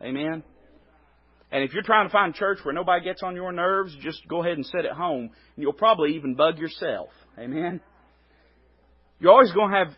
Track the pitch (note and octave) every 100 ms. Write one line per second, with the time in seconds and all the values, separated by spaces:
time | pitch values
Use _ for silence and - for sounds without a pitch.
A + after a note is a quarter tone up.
0 | B2+ C3+ D#3 E3 - _ _ _ _ _
1 | _ _ _ _ _ C3+ C3+ C3+ F#3+ G#3+
2 | F#3+ G#3 F#3 D3+ G3 F#3+ D3 D#3 F3+ F3
3 | F#3 F#3 F#3 F3+ F3+ F3 F3+ G3 F#3+ C#3+
4 | C3+ D#3 - E3+ E3+ D#3+ B2+ F3+ D3+ C#3
5 | F3 C#3 A2+ - _ - C#3+ D3 A3 E3
6 | D3+ D#3 C#3 B2+ D#3 D#3+ D#3+ - E3+ G2+
7 | D#2 _ _ - A#2+ D3+ F3 F3+ - _
8 | _ _ _ _ _ _ _ _ _ _
9 | _ _ E3+ A#3+ A3+ F#3 G#3 G3 E3+